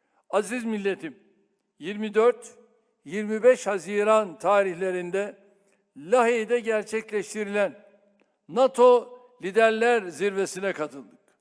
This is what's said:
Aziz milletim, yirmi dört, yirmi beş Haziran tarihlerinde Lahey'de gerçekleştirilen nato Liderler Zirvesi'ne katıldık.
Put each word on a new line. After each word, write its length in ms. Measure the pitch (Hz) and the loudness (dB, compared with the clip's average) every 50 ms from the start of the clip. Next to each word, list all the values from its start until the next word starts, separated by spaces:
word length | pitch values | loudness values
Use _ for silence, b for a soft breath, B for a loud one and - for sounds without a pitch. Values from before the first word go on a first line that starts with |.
| _ _ _ _ _ _ | _ _ _ _ _ _
Aziz 340 | 175 202 208 185 240 254 226 | -2 -2 -2 -2 -6 -6 -4
milletim, 540 | 226 220 202 196 196 185 190 165 156 - - _ _ _ _ _ _ _ _ _ _ _ _ | -4 -4 -4 -2 -4 -4 -4 -8 -12 -14 -16 _ _ _ _ _ _ _ _ _ _ _ _
yirmi 360 | 143 180 208 208 220 214 208 | -12 -10 -8 -6 -8 -2 2
dört, 400 | 214 226 247 240 - - - - - _ _ _ _ _ _ _ _ _ | 4 4 4 2 0 -6 -20 -20 -20 _ _ _ _ _ _ _ _ _
yirmi 380 | 180 185 214 214 208 220 220 | -8 -8 -6 -4 -4 -2 4
beş 240 | 208 247 254 - - | 6 6 6 4 0
Haziran 720 | - 208 190 151 190 208 208 208 220 220 220 214 180 151 - | -4 -4 -4 -4 -4 -2 0 2 4 4 4 2 0 -6 -2
tarihlerinde 960 | - 180 208 202 196 190 170 170 190 190 180 180 175 175 175 196 202 202 - - _ _ _ _ _ _ _ _ _ _ _ | 0 2 4 4 2 0 -2 -4 -4 -4 -4 -4 -6 -4 -4 -4 -4 -6 -10 -16 _ _ _ _ _ _ _ _ _ _ _
Lahey'de 640 | 135 143 170 233 254 233 233 247 233 214 202 240 240 | -18 -4 0 2 2 2 2 0 0 0 -2 -2 -2
gerçekleştirilen 1200 | 208 226 220 214 202 - 220 220 214 - 208 202 - - - 214 208 202 202 208 202 175 - - _ _ _ _ _ _ _ _ _ _ _ _ _ - | 0 -2 -2 -2 -4 -4 -6 -8 -6 -6 -6 -6 -6 -6 -8 -8 -6 -4 -2 -2 -2 -2 -4 -10 _ _ _ _ _ _ _ _ _ _ _ _ _ -6
nato 680 | 143 240 269 254 - 226 247 254 247 240 240 - - - - _ _ _ | 0 2 2 2 4 6 6 6 6 6 2 -4 -12 -20 -20 _ _ _
Liderler 600 | - 190 185 220 226 226 220 220 226 240 240 226 | -10 -2 2 4 4 4 4 2 2 2 2 0
Zirvesi'ne 720 | 190 175 151 135 190 202 190 196 190 - - 180 196 196 | -2 -6 -6 -4 -4 -2 -2 -2 -4 -4 -6 -6 -6 -6
katıldık. 480 | 175 - 151 147 131 139 120 95 - _ _ _ _ _ | -4 -4 -8 -8 -10 -14 -18 -20 -20 _ _ _ _ _